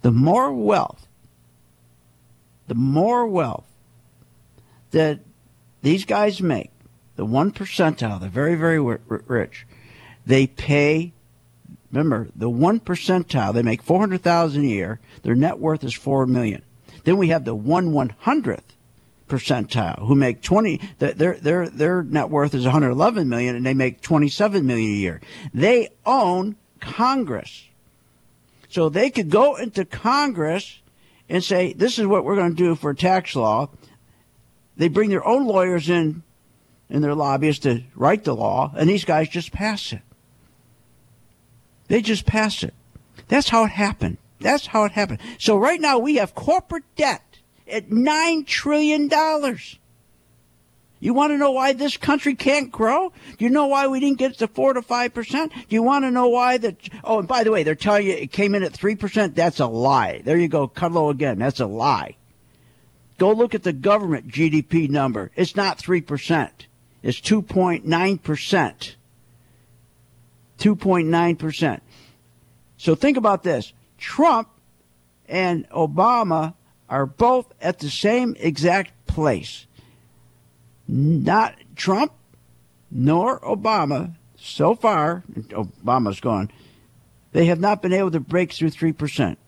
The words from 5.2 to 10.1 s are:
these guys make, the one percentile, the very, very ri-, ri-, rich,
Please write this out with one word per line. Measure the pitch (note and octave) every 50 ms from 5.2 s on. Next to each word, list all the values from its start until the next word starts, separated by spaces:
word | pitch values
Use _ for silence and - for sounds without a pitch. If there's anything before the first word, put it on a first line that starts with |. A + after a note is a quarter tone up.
| - - - _ _ _ _ _ _ _ _ _
these | - C#3 E3+ G3 G3
guys | - G#3 G#3 G#3 G#3+ G3 F#3
make, | F#3 E3+ C3 G2+ - - _ _ _ - _ _ _ _ _
the | - F#2
one | G#2+ A#2 C3+ E3 G3+
percentile, | G3+ - G3 - - - F3+ D#3 D3+ - A#2+ A2 G2+ F2+
the | F#2 F#2+
very, | F2 B2+ C#3+ D#3+ E3+
very | D#3+ D#3+ E3 E3 D#3
ri-, | C#3+ A#2+ A2 - -
ri-, | - A2+ G#2 -
rich, | - B2+ A2+ F#2 - - - - - - - - - - - - -